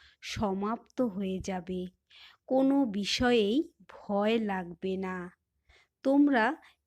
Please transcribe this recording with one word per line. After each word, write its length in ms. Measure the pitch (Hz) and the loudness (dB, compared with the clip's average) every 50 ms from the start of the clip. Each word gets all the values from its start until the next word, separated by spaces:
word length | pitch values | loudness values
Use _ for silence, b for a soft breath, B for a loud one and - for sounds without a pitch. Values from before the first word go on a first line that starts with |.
| b b b b | b b b b
সমাপ্ত 800 | - - - - 233 196 190 196 202 208 233 240 - _ _ - | -14 -10 -6 -4 -2 -2 -2 -2 -2 -4 -4 -6 -10 _ _ -2
হয়ে 380 | 254 233 180 202 196 190 190 185 | -2 -2 -2 -4 -4 -4 -4 -6
যাবে। 460 | - - 185 180 170 180 185 180 180 180 - _ _ B B B B B B B B - | -6 -6 -6 -6 -6 -8 -8 -8 -8 -10 -12 _ _ B B B B B B B B -2
কোনো 380 | 254 262 269 269 277 277 277 | 2 2 4 4 4 2 2
বিষয়েই 800 | 226 196 208 196 - - - 254 247 247 233 208 196 226 294 330 - - _ 190 - | 0 0 -4 -4 -2 -2 0 2 2 4 4 2 2 2 0 -2 -2 -8 _ -20 -20
ভয় 500 | - - - - 208 202 202 214 226 233 | -20 -18 -8 -4 -2 0 0 2 0 0
লাগবে 580 | 220 202 196 185 180 170 170 - - 190 190 185 | 0 -2 -4 -4 -6 -8 -10 -8 -6 -4 -4 -4
না। 340 | 190 185 185 180 175 180 - _ _ _ _ _ b b b b b b b _ - | -4 -6 -6 -8 -10 -12 -14 _ _ _ _ _ b b b b b b b _ 0
তোমরা 520 | 269 277 285 294 285 277 233 214 247 320 - b b b b _ | 2 6 6 6 6 6 4 4 2 0 -4 b b b b _